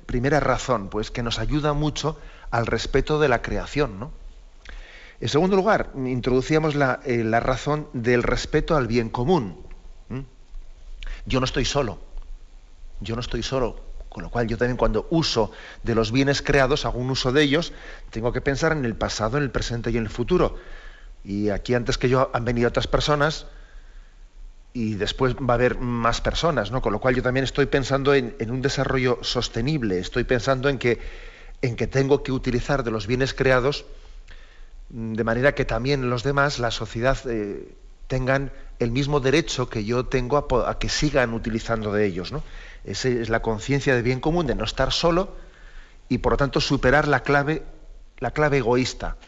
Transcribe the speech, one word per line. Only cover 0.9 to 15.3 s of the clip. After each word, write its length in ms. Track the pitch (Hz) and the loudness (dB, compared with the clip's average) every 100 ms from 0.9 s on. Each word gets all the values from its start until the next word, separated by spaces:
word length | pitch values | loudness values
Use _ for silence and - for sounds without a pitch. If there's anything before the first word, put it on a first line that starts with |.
| 104 110 | -4 -4
que 100 | - | -4
nos 160 | 117 110 | -4 -2
ayuda 360 | 110 151 147 | 0 0 0
mucho 460 | 147 151 139 165 156 - - - | 0 0 0 -4 -4 -10 -16 -4
al 160 | 117 113 | -2 0
respeto 540 | 113 - 135 131 151 | 0 2 2 2 4
de 100 | 151 | 4
la 140 | 117 | 4
creación, 560 | - 104 - 139 139 95 | 0 -4 -2 -2 -2 -4
¿no? 180 | 135 - - - - - - - - - - - | -10 -12 -16 -18 -20 -20 -18 -16 -16 -18 -20 -8
En 60 | 120 | 0
segundo 300 | 143 185 196 | 2 4 4
lugar, 340 | 196 185 - 139 | 4 4 2 -4
introducíamos 760 | 127 127 120 127 131 156 156 143 | -2 0 2 2 4 2 2 2
la, 260 | 135 - | 2 0
eh, 220 | - 117 113 | 0 0 2
la 160 | 117 | 2
razón 480 | 117 127 147 151 147 | 2 0 0 -2 -4
del 320 | 131 117 123 | -2 2 4
respeto 540 | - 123 - 151 151 156 | 4 0 0 0 2 2
al 100 | 113 | 2
bien 220 | 120 113 | 2 0
común. 520 | - 123 180 101 - - - - - - | 0 2 2 2 -6 -14 -16 -16 -16 -10
¿Mm? 140 | 127 135 - - - - - - - - - - | -10 -10 -16 -14 -14 -12 -16 -14 -12 -10 -8 -2
Yo 160 | 131 | 0
no 40 | 127 | 0
estoy 200 | 147 117 | 0 0
solo. 340 | 147 120 87 - - - - - - - - - - | 0 -2 -4 -10 -12 -10 -12 -16 -20 -20 -18 -14 -10
Yo 140 | 104 113 | -6 -6
no 40 | |
estoy 240 | 120 120 | -4 -4
solo. 380 | 110 131 113 - - - - | -2 0 -2 -4 -12 -12 -12
Con 160 | - | -12
lo 60 | 85 | -6
cual, 180 | 117 117 | -2 0
yo 100 | 113 | 2
también 200 | 123 120 | 0 2
cuando 300 | 113 107 - | 2 2 2
uso 420 | 165 147 | 2 2